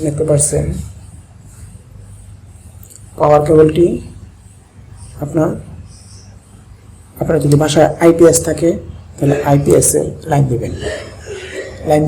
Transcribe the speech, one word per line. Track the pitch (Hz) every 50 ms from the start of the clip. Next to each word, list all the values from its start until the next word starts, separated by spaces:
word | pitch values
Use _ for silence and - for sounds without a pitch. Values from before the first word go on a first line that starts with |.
| 156
দেখতে | 147 143 - 156 151
পাচ্ছেন | 147 143 - - 147 - - - - - - - - - - - - - - - - - - - - - - - - - - - - - - - - - - - - - - - - - - - - - - - - - - - - -
পাওয়ার | 151 147 151 147 147
কেবলটি | 151 156 156 156 156 151 175 170 202 240 240 - - - - - - - - - - - - - _ _ - - - - - - - - - 143
আপনার, | 143 165 160 156 180 - - - - - - - - - - - - - - - - - - - - - - - - - - - - - - - - - -
আপনার | 143 - 165 147 143
যদি | 143 147 143 151
বাসায় | 147 - 160 151 - - - 170
আইপিএস | 170 165 165 170 165 - - -
থাকে | 165 156 - 175 170 196 - - - - - - - -
তাহলে | - 139 139 143 143 - 147
আইপিএস | 143 143 143 - 160 139 - - 151 147
এর | - - - - - 160
লাইন | 147 139 135 -
দিবেন। | - - - - - - - - - - - - - - - - - - - - - - - - - - - 156
লাইন | 151 151 151